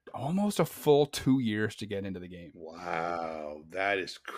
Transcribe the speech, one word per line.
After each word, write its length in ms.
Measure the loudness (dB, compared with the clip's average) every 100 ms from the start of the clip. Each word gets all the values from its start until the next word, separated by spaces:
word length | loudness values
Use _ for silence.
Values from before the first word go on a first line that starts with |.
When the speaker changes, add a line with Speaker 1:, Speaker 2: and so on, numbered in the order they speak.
| -14
Speaker 1:
almost 460 | -8 -2 0 2 2
a 60 | 0
full 400 | 2 6 6 6
two 340 | 2 4 4
years 340 | 4 2 0 -2
to 80 | -6
get 180 | -4 -6
into 140 | -8
the 80 | -10
game. 240 | -14 -16
Speaker 2:
Wow, 1080 | -16 -16 -10 -4 -2 0 -2 -4 -6 -8 -10 -8
that 280 | -2 0 2
is 220 | -2 -8 -12